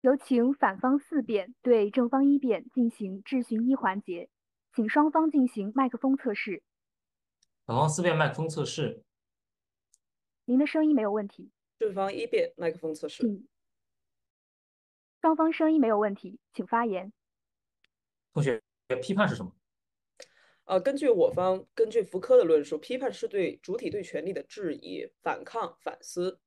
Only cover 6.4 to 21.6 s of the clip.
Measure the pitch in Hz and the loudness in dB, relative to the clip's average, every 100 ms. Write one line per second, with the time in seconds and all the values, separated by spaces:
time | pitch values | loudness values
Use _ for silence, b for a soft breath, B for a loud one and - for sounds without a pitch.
6.4 | - 175 _ _ _ _ _ _ _ _ | -6 -8 _ _ _ _ _ _ _ _
7.4 | _ _ - 117 151 151 175 156 151 - | _ _ -4 0 2 2 2 4 2 0
8.4 | 160 156 131 - 127 - _ _ _ _ | -6 -4 -4 -4 -6 -6 _ _ _ _
9.4 | _ _ _ _ _ _ _ _ _ _ | _ _ _ _ _ _ _ _ _ _
10.4 | - 247 294 320 311 285 214 214 202 - | 0 2 2 2 2 2 2 -2 -4 -12
11.4 | 185 _ _ _ 220 190 196 196 - 214 | -20 _ _ _ -6 -2 -4 -4 -2 -2
12.4 | - - 175 160 160 156 151 - 233 196 | -2 -2 -6 -4 -8 -8 -10 -4 -4 -4
13.4 | - _ _ _ _ _ _ _ _ _ | -12 _ _ _ _ _ _ _ _ _
14.4 | _ _ _ _ _ _ _ _ 320 320 | _ _ _ _ _ _ _ _ 0 2
15.4 | 320 320 311 320 233 208 214 196 185 196 | 2 2 2 4 4 4 0 -2 -10 -20
16.4 | _ - 185 233 233 185 190 - _ _ | _ -10 -2 -2 0 -4 -8 -18 _ _
17.4 | _ _ _ _ _ _ _ _ _ - | _ _ _ _ _ _ _ _ _ -4
18.4 | 143 117 _ _ _ 123 - 196 208 113 | -2 -2 _ _ _ -6 -2 0 0 0
19.4 | 95 _ _ _ _ _ _ _ b b | -8 _ _ _ _ _ _ _ b b
20.4 | b b - 190 226 277 277 214 170 - | b b -2 0 0 0 2 4 4 2
21.4 | 185 190 | 0 0